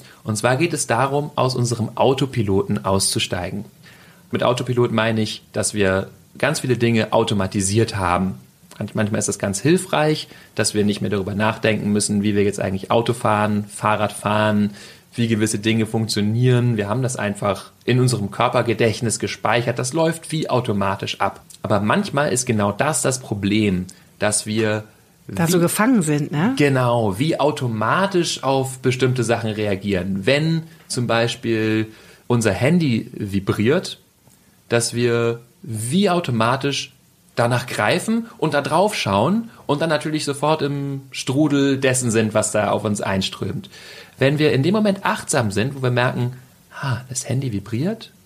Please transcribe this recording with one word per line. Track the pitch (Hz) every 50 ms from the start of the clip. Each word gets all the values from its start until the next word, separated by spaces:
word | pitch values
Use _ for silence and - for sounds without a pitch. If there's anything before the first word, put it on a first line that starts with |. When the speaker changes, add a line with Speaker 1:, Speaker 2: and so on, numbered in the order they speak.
| - - - - -
Speaker 1:
Und | - 107
zwar | 104 - 120 131
geht | 131 170 165 156
es | 147 -
darum, | - 117 113 131 135 139 147 147 151 -
aus | - 123 127 127
unserem | 127 120 117 120 110 110 - -
Autopiloten | - 104 123 135 131 143 131 - 123 110 98 95 98 - - 104 104 -
auszusteigen. | 95 98 98 98 - - 110 - - 98 92 87 92 98 101 - - - - - - - - - - - - - -
Mit | - - -
Autopilot | 120 123 123 120 120 123 120 123 120 110
meine | 113 110 113 113 110 110
ich, | 107 - - - _ -
dass | 110 98 - -
wir | 104 98 92 95 95 95 - - - - _ _
ganz | - - 139 156 -
viele | - 131 123
Dinge | 107 117 117 117 110 107 - -
automatisiert | 113 113 - 120 101 95 95 - 104 95 92 101 113 113 - -
haben. | 101 92 87 90 90 95 95 - - - - _ _ - - - -
Und | 110 104 -
manchmal | - 110 104 110 104
ist | 101 -
das | 98 -
ganz | - 101 95 -
hilfreich, | - 143 175 185 185 - - 151 151 156 156 151 - - - - - - _
dass | - 107 - -
wir | 107 101
nicht | 104 101 -
mehr | 110 101
darüber | 101 101 92 101 101
nachdenken | 98 107 110 110 - - 113 107 104 - 104 104
müssen, | 104 104 - 107 101 98
wie | 107 101
wir | 101 101
jetzt | 101 - -
eigentlich | - 98 95 95 - -
Auto | 113 117 113 123 120
fahren, | - - 113 107 104 104 104 107 104 101 104 -
Fahrrad | - - 107 107 104 107 101 -
fahren, | - - 104 104 107 107 107 107 104 104 101 - - - - - - _ _ -
wie | - 117 113
gewisse | 113 104 110 107 - 107
Dinge | 101 110 110 113 107
funktionieren. | 104 - 113 113 104 - 107 104 104 110 120 127 127 123 123 120 123 117
Wir | 104 101 101
haben | 107 127 131
das | 117 -
einfach | - 104 104 98 - - 101 95 - - - - _ _
in | - 120 127
unserem | 127 127 123 101 101 98
Körpergedächtnis | - - 117 123 123 127 113 117 110 107 123 113 104 - 123 113 - -
gespeichert. | - 98 - - - 110 110 120 123 131 117 127
Das | 127 127 143
läuft | 165 160 160 160 165 - -
wie | 156 160 - -
automatisch | 127 123 123 117 104 101 98 98 98 - - - - -
ab. | 98 95 - - - _ - - -
Aber | 98 104 101
manchmal | 101 104 135 190 202 - - 139 147 151 -
ist | 123 -
genau | - 113 104 101 101
das | 101 - 131 147 156 - -
das | 135 131 127
Problem, | - - 113 104 98 101 101 110 107 101 92 90 90 90 - - - - _ _
dass | 92 104 104 - -
wir | 110 107 110 110 107 107 107 107 - - _ _ _ _ _ _
Speaker 2:
Da | - 95 98 170 160
Speaker 1:
wie | 185
Speaker 2:
so | 175
gefangen | 170 165 - - 214 247 262 220 160
sind, | 156 151 147 147 -
ne? | - 147 170 233 269
Speaker 1:
Genau, | 269 - 143 135 127 127 120 120 120 110 104 95 98
wie | 139 160 - -
automatisch | 135 151 147 - 131 120 110 107 107 113 139 175 190 190 190 175 165 - - - -
auf | 135 135 135 131 131 - -
bestimmte | - 131 123 127 135 127 127 127 117
Sachen | 107 117 107 110 110
reagieren. | 104 104 107 104 98 92 95 101 98 90 90 98 95 95 95
Wenn | 127 135 147 156 160 165 165 160 - - - -
zum | - - 127 123 117
Beispiel | 117 113 117 120 - - - 117 113 110 110 110 110 110 107 107 - - - - - - _ _
unser | 120 117 110 110 95
Handy | 95 117 143 175 180 165 139 113 104 95 - -
vibriert, | - 107 101 98 98 95 - 101 - 104 117 151 185 190 - - - _ _ _ _ _ - _ _ _ _ _ _ _ _
dass | 117 117 117 - 117
wir | 117 120 120 117 117 117 117 117 123 - - _ _ -
wie | - 110 107 110 120 143 190 208 190
automatisch | 175 175 175 - 123 110 113 117 127 131 - 143 135 - - - - _ _ _ _ _ _ _ _
danach | - 120 120 123 120 -
greifen | - - - 104 107 143 185 180 - 220 233 226 - - -
und | - 156 147
da | 143
drauf | 139 135 151 165 196 214 208
schauen | - - 110 98 101 113 156 196 233 226 - - - -
und | - 143 147
dann | 160 165
natürlich | 156 147 - 160 151 151 147
sofort | - 139 127 - 151 160 156 143
im | 139 143 143 139 139 139 135 135 -
Strudel | - - - - 127 139 156 151 143 139 139 139 135 127
dessen | 139 135 127 127 127 120
sind, | 104 113 110 107 107
was | 110 104 - -
da | 107 104 -
auf | - 101 107
uns | 110 104 101
einströmt. | - - 98 95 95 - - - - 95 - - - - - - - - - - - - - -
Wenn | 131 135 147 143
wir | 156 143 104
in | 127 135
dem | 170 208
Moment | 220 214 208 190 196 -
achtsam | - 214 214 - - - 143 117 104 95
sind, | 98 110 139 139
wo | 139 131
wir | 127 123
merken, | 123 123 127 120 123 120 120 127 - - - - _ _ _ - - -
"Ha, | 139 120 107 - -
das | 127 - - -
Handy | 120 135 139 127 101
vibriert | 98 95 - 113 113 147 190 226 220 - - _ _ _